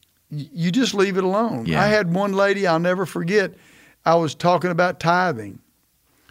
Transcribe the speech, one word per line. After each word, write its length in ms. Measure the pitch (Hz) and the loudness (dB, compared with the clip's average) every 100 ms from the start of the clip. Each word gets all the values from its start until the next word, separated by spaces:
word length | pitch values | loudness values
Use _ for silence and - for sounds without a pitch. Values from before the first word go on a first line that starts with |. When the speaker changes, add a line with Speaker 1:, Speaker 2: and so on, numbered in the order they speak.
| _ _ - | _ _ -14
Speaker 1:
y-, 180 | 147 160 | -12 -10
you 180 | 233 175 | -4 -2
just 220 | 208 240 | 0 0
leave 220 | 202 196 190 | 2 0 2
it 80 | |
alone. 420 | 185 196 226 127 117 | 0 0 -2 -2 -2
Speaker 2:
Yeah. 160 | 156 | 2
Speaker 1:
I 40 | 202 | 2
had 260 | 214 180 | 2 2
one 200 | 175 202 | 0 0
lady 340 | 196 196 196 185 | 2 2 2 2
I'll 120 | 160 | 2
never 260 | 175 185 180 | 0 -2 -2
forget. 460 | - 170 208 185 - _ - - _ | -4 -2 0 0 -4 _ -20 -20 _
I 100 | 160 170 | 2 2
was 180 | 160 | 2
talking 360 | - 175 175 180 | -2 0 0 0
about 280 | 165 180 - | 0 -2 0
tithing. 580 | 165 175 185 117 101 107 _ _ _ _ _ _ _ | 0 0 0 -4 -10 -16 _ _ _ _ _ _ _